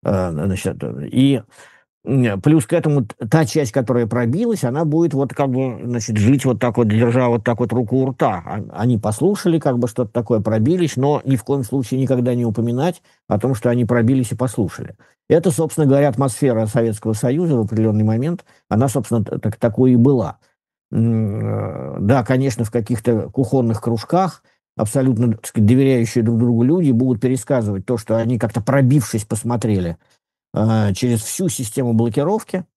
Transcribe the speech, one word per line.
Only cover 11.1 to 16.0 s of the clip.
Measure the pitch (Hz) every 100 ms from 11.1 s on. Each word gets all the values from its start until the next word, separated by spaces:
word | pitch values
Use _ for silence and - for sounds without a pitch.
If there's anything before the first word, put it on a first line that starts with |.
| 147 -
ни | 131
в |
коем | - 139
случае | 120 139 127 131
никогда | 131 131 123 123
не | 120
упоминать | 107 117 120 160 175 _ _ _
о | 104
том, | 127 127
что | 123
они | 120 117
пробились | 120 113 135 123
и | 113
послушали. | 127 - 92 - - - _ _ _
Это, | 160 185
собственно | 143 160 - 147
говоря, | 139